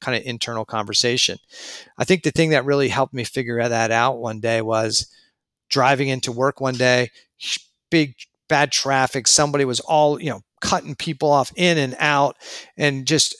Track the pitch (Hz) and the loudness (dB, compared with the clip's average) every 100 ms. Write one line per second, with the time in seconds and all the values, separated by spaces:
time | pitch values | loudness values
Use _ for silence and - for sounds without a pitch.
0 | - 117 127 117 - 117 110 110 104 104 | -6 -4 -6 -8 -6 -6 -6 -6 -2 0
1 | 120 120 - 98 _ - - - - - | 0 0 -2 -4 _ -20 -18 -18 -20 -6
2 | 127 180 156 156 160 147 135 143 131 107 | 0 2 2 2 2 2 2 2 2 0
3 | 131 131 110 135 120 117 120 117 113 113 | -2 -2 -6 -6 -4 -2 0 0 2 2
4 | 123 123 117 110 113 113 110 110 110 - | 2 0 -6 -4 -2 0 0 0 0 -2
5 | - _ _ _ _ _ _ 139 131 135 | -6 _ _ _ _ _ _ 2 2 2
6 | 139 131 - 117 135 - 135 127 127 123 | 0 -2 -4 -2 -2 0 -4 2 2 4
7 | 120 - _ _ - - - _ _ 165 | 0 -6 _ _ -8 -8 -10 _ _ 0
8 | 147 - - _ _ 147 143 - 139 135 | 0 -4 -20 _ _ 2 2 0 0 0
9 | 131 139 113 - 147 143 135 117 - 160 | 0 0 0 2 2 0 0 -2 0 2
10 | 151 147 160 104 - _ - 185 156 135 | 4 2 -4 -8 -12 _ -4 -2 -4 -10
11 | - 147 156 147 165 - 180 160 135 123 | -8 -2 2 2 2 0 2 2 0 0
12 | 151 143 143 - - - - - 151 135 | 2 2 2 -2 -14 -16 -16 -2 -2 0
13 | 131 156 - | 0 2 0